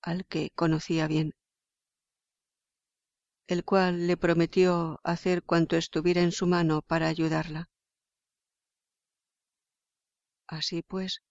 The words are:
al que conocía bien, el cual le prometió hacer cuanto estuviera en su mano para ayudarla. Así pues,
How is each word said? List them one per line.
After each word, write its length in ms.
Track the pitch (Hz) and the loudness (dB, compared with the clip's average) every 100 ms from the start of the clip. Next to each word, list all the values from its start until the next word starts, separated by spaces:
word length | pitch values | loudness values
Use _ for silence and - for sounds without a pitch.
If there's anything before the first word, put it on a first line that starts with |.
al 240 | - 175 - | -6 -6 -4
que 260 | 160 151 | -4 -4
conocía 560 | - 170 156 - 165 156 | -2 0 0 0 -2 0
bien, 260 | 156 156 - _ _ _ _ _ _ _ _ _ _ _ _ _ _ _ _ _ _ _ _ - | 0 -2 -6 _ _ _ _ _ _ _ _ _ _ _ _ _ _ _ _ _ _ _ _ -4
el 180 | 175 - | -4 0
cual 400 | 196 185 175 175 | 2 2 0 0
le 120 | 175 | 0
prometió 840 | 170 165 165 190 180 175 165 151 | 2 2 2 4 4 2 -2 -4
hacer 400 | - 170 185 175 | -4 -2 0 -2
cuanto 320 | - 170 160 165 | 2 2 2 0
estuviera 460 | - 156 175 175 | 0 0 2 2
en 100 | 175 | 2
su 140 | 175 175 | 2 0
mano 380 | 175 165 156 | 2 2 0
para 240 | - 165 160 | 0 -2 0
ayudarla. 640 | 160 160 160 160 156 170 _ _ _ _ _ _ _ _ _ _ _ _ _ _ _ _ _ _ _ _ _ _ _ _ _ _ _ - | 0 0 0 -4 -10 -14 _ _ _ _ _ _ _ _ _ _ _ _ _ _ _ _ _ _ _ _ _ _ _ _ _ _ _ -14
Así 380 | 156 - 170 | -8 -6 -6
pues, 380 | - 190 185 - _ | -8 -8 -8 -10 _